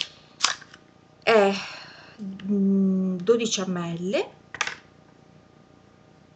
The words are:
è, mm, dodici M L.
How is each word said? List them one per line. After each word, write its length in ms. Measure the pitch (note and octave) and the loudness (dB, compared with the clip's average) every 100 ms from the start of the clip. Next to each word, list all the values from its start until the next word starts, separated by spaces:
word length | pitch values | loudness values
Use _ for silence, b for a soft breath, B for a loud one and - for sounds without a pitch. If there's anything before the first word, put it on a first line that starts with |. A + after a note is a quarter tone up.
| B B B - - - - - _ _ _ _ | B B B -4 -4 -4 -12 -20 _ _ _ _
è, 300 | - A3 G3 G3 B B B B B B G3 G3 F#3+ | 4 6 6 0 B B B B B B -12 -10 -2
mm, 720 | G3+ G3 G3 F#3+ F#3+ F#3+ F#3 | 0 4 4 4 2 0 -4
dodici 460 | F3+ A#3 A3+ - F#3+ | 0 0 2 -4 -4
M 100 | F3+ | -4
L. 380 | E3+ E3+ F3+ C4+ A#4 - - - - - - _ _ _ - - _ _ - - - _ - - _ | -6 -6 -4 -2 -4 -10 -20 -8 -8 -8 -20 _ _ _ -20 -20 _ _ -20 -20 -20 _ -20 -20 _